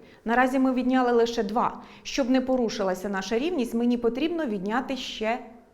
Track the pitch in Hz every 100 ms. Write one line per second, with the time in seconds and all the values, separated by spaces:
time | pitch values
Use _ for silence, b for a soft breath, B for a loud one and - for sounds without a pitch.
0 | B B 214 240 262 262 262 254 254 262
1 | 247 233 233 233 202 226 190 - B B
2 | - - 247 262 254 254 220 214 190 185
3 | 202 190 190 233 320 339 233 233 240 240
4 | 233 240 320 330 294 208 196 240 262 269
5 | - - 220 247 - - -